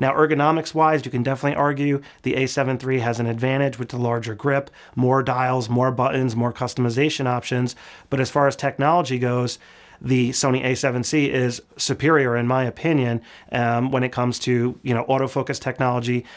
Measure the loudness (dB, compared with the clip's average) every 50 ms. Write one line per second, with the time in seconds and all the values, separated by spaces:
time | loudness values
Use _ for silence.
0 | 0 0 4 4 4 4 4 4 4 4 2 2 0 -4 0 2 4 4 4 2
1 | -2 -2 -4 -2 -2 -2 -2 -2 -2 -2 0 2 0 0 0 0 0 0 0 -2
2 | -4 -8 -18 _ -4 -2 0 0 0 0 0 0 0 0 0 -2 -2 -2 -2 0
3 | 0 0 -2 0 -2 -2 -2 -2 0 0 0 2 0 0 -2 -4 -8 -6 -4 -2
4 | -2 0 0 -2 -4 -6 -8 -4 -2 0 0 0 -2 -4 -16 -20 -20 -10 -2 0
5 | 2 4 4 4 2 2 0 0 0 0 0 -2 -2 0 0 2 2 2 2 0
6 | 0 0 0 0 -2 -2 0 0 -2 -2 -2 -4 -6 -6 -2 -2 -2 0 0 2
7 | 0 0 0 -2 -2 -2 -2 -2 -4 -4 -2 -2 -2 -2 -4 -8 -20 -20 -20 -20
8 | -10 -6 -2 -2 -2 0 2 2 2 2 2 0 -4 -4 -2 0 0 2 2 2
9 | 0 0 -2 -2 0 0 0 0 -2 -2 -6 -8 -14 -20 -20 -20 -20 -20 -20 -12
10 | -2 0 2 2 2 2 0 0 0 0 0 0 0 -2 -2 0 -2 -2 -2 -2
11 | -4 0 0 0 2 2 2 0 0 0 -2 -4 -10 _ -8 -6 -4 -4 -2 0
12 | 2 4 4 4 4 2 2 0 2 2 2 2 0 -2 -4 -2 0 0 2 2
13 | 2 2 0 -2 -4 -8 -20 -20 -14 -6 -4 -2 0 0 0 0 0 0 0 0
14 | -2 -2 -2 0 -2 0 -2 -2 -2 0 0 2 0 -2 -4 -6 -4 -2 -2 0
15 | 0 0 0 0 0 -2 -2 -4 -4 -4 -6 -6 -4 -6 -4 -2 0 0 0 0
16 | -2 -2 -2 -2 -4 -6 -18